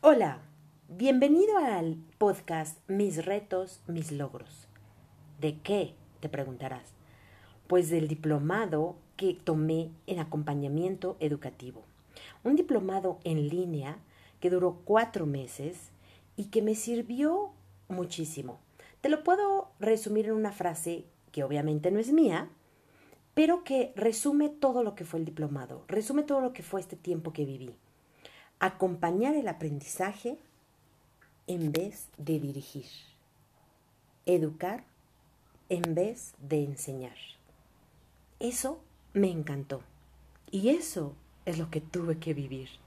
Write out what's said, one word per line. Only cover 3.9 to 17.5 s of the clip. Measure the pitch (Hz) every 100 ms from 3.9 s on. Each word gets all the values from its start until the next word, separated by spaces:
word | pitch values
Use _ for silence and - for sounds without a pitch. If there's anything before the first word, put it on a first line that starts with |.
| 165 156
logros. | 143 139 - - - - - - - - - - -
¿De | 156 151
qué?, | - 202 170 - - -
te | 151
preguntarás. | 147 135 123 131 127 - - - - - - - - -
Pues | 180 165
del | 165 156
diplomado | 156 156 147 147 196 214 156 165 - - -
que | 190
tomé | 180 - 156 156 160 165 - -
en | 185
acompañamiento | 151 156 147 143 139 147 180 190 185 214
educativo. | 156 143 131 - 127 123 - _ _ - - -
Un | 233 294
diplomado | 349 240 190 190 190 165
en | - 160 147
línea | 170 180 156 135 160 - - - -
que | 180
duró | 180 180 175 -
cuatro | 214 226 208 156
meses | 139 127 - 143 180 - - - - _ -
y | 202
que | 226
me | 214
sirvió | 214 - 233 233 240 294 359 415